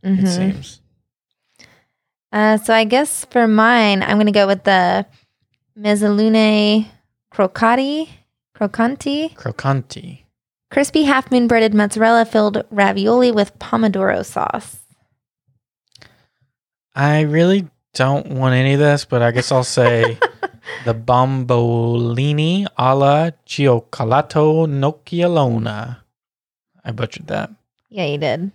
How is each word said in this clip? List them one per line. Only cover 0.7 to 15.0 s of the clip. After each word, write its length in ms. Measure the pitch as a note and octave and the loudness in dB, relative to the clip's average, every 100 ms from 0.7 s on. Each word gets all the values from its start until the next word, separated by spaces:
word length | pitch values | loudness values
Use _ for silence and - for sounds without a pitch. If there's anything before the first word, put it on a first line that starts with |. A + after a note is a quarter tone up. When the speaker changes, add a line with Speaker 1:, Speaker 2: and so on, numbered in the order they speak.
| - _ _ _ _ _ _ _ _ _ _ _ _ _ _ _ | -20 _ _ _ _ _ _ _ _ _ _ _ _ _ _ _
Speaker 1:
Uh, 240 | G#3+ G#3+ G#3+ | 0 2 2
so 160 | G#3+ | 2
I 120 | A3+ A3 | 0 2
guess 400 | B3 D4 - - | 0 -2 -6 -4
for 220 | B3 A3+ | 0 2
mine, 540 | G#3+ A3 A#3+ G#3+ G3 | 4 4 4 2 0
I'm 160 | - G#3 | 0 0
gonna 140 | G#3 | 2
go 160 | G#3 G3 | 2 2
with 160 | G3 | 0
the 420 | G3+ F#3+ F3+ F#3 G3+ _ _ _ _ _ _ - | 0 2 2 0 -4 _ _ _ _ _ _ -6
mezzalune 1080 | G#3 G#3 G#3 G#3 A3 A3 G#3+ G#3+ G#3 G#3+ G#3+ _ _ _ _ | -2 0 2 2 2 4 4 2 2 0 -2 _ _ _ _
croccati. 720 | - F#3+ - A3+ B3 C4+ D4+ D#4+ - _ _ _ - | -2 -2 0 0 2 0 -4 -8 -12 _ _ _ -6
Croccante? 800 | G3+ G#3+ A3+ C4+ - C#4+ D#4+ - | -4 -2 -2 -2 -6 -4 -6 -8
Speaker 2:
Croccante. 880 | - A2+ C3+ C#3 B2 - - - _ _ _ _ _ | -10 -6 -4 -4 -4 -14 -18 -20 _ _ _ _ _
Speaker 1:
Crispy 320 | - C#4 D#4 | -2 0 0
half-moon 440 | C#4+ C4+ - B3+ A#3+ | 0 0 0 0 2
breaded 260 | A#3 A3 | 2 2
mozzarella 500 | G#3 G#3 G#3+ A3+ A#3 A3+ | 2 0 0 2 4 2
filled 380 | A3 G#3 G#3 - | 0 0 -2 -4
ravioli 600 | G#3 G3 G3 G3+ A#3+ B3 | -2 0 0 0 2 2
with 260 | G#3+ G3+ - | 2 -2 -6
pomodoro 640 | - A#3 A3 F#3+ F#3+ C#3+ | -6 -2 0 0 -2 -2
sauce. 540 | - - - - - - - _ | -4 -6 -4 -6 -10 -20 -20 _